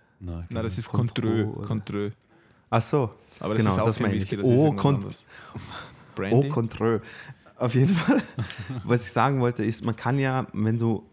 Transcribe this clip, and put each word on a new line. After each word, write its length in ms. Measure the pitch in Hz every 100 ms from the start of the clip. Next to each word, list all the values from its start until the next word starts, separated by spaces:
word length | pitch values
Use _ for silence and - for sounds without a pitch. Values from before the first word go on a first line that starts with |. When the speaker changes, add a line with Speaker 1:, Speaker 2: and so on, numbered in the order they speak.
| _ -
Speaker 1:
Nein, 260 | 92 85 85
Speaker 2:
Na, 120 | 117
das 140 | 110 92
ist 120 | 107
Speaker 3:
Contreau 380 | 107 120 - 110
Speaker 2:
Contreau, 260 | 113 107 -
Speaker 3:
oder 80 | 107
Speaker 2:
Contreau. 420 | 110 - 104 104 - _ _ _ _ -
Speaker 3:
Ach 100 | 113
so. 300 | 110 147 117 - _ -
Speaker 2:
Aber 140 | 92
das 100 | 110
Speaker 3:
Genau, 120 | 107 95
Speaker 2:
ist 40 |
auch 40 | 113
Speaker 3:
das 100 | 107
Speaker 2:
kein 60 | 110
Speaker 3:
meine 80 | 107
ich. 80 |
Speaker 2:
Whisky, 120 | 98 107
das 100 | 127
ist 60 |
Speaker 3:
Au 100 | 123 156
Speaker 2:
irgendwas 160 | 101
Speaker 3:
con-, 120 | 143 139
Speaker 2:
anderes. 300 | 98 - - - - -
Speaker 3:
Au 40 | - - - - - -
Speaker 2:
Brandy? 340 | 95 117 139
Speaker 3:
contraire. 520 | 151 113 - 113 110 - - - - - -
Auf 180 | 123 123
jeden 180 | 143
Fall, 280 | 180 160 269 - - 104
<laughs> 320 | - 107 127
was 220 | 101 120 120
ich 60 |
sagen 280 | - 123 135
wollte, 240 | 123 120
ist, 220 | 107 110 113
man 100 | 110
kann 240 | 120 139
ja, 280 | 135 131 -
wenn 260 | - 107 117
du 260 | 117 107 -